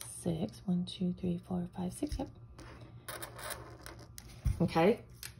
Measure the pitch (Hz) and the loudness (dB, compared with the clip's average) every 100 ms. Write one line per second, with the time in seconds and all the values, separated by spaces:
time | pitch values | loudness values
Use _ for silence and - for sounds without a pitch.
0 | - - 180 160 214 - - 180 180 - | -12 -2 0 2 0 -2 2 2 2 0
1 | 180 180 180 175 - 180 175 - 180 - | 0 2 0 -2 0 -2 -2 -2 -4 -2
2 | 294 - 277 - - - - - - - | -2 0 -4 -8 -16 -14 -14 -14 -14 -14
3 | - - - - - - - - - - | -12 -10 -10 -8 -8 -8 -10 -14 -14 -14
4 | - - - - - - 165 - 175 - | -14 -14 -14 0 2 4 6 8 8 8
5 | - - - - | 2 -12 -12 8